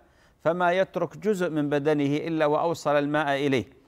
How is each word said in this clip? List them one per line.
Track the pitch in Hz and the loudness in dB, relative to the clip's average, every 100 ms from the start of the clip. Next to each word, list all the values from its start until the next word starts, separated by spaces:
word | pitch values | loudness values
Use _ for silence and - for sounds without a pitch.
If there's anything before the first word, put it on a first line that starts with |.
| _ _ _ _ | _ _ _ _
فما | 151 175 175 | -2 0 2
يترك | 180 185 180 170 151 | 2 0 -2 -6 -4
جزء | 180 196 180 | -2 0 0
من | 156 143 | -2 0
بدنه | 147 143 151 143 147 | 0 2 2 2 0
إلا | 160 160 151 | -2 0 0
وأوصل | 151 170 160 151 147 | 2 0 -2 0 0
الماء | 147 147 151 139 143 | 0 -2 0 0 0
إليه. | 131 104 - | 0 -2 -12